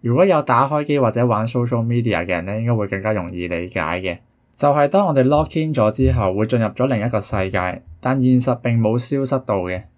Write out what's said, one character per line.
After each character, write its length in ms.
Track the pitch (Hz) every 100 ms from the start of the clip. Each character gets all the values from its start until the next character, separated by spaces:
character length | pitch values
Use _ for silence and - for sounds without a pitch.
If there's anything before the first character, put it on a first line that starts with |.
如 120 | 120
果 100 | 127
有 160 | 196 160
打 260 | 143 120 135
開 160 | 151
機 140 | 147 143
或 100 | 120
者 140 | 117 123
玩 180 | 107
social 400 | 113 123 120 120
media 380 | 117 120 117 87
嘅 40 | 87
人 160 | 87
呢， 120 | 90 107
應 60 | 117
該 80 |
會 120 | 113 101
更 160 | 98
加 100 | 104
容 200 | 107 87
易 160 | 87 87
理 180 | 85 90
解 140 | 92
嘅。 380 | 78 87 92 85 _ _ _
就 140 | - 143
係 180 | 143 143
當 220 | 190 196
我 60 |
哋 100 | 139
lock 360 | 127 147 151 160
in 140 | 156
咗 160 | 147 107
之 220 | 110 131
後， 200 | 123 98
會 120 | 95 110
進 140 | 123
入 60 | 107
咗 180 | - 131
另 180 | 117
一 40 | 113
個 100 | 110
世 320 | - 107 95
界， 320 | 95 92 90 - -
但 220 | 127 135
現 180 | 127 127
實 160 | 127 123
並 220 | 120 117
冇 180 | 107 120
消 280 | 123 139
失 180 | 135 131
到 180 | 127 101
嘅。 200 | 90 90 -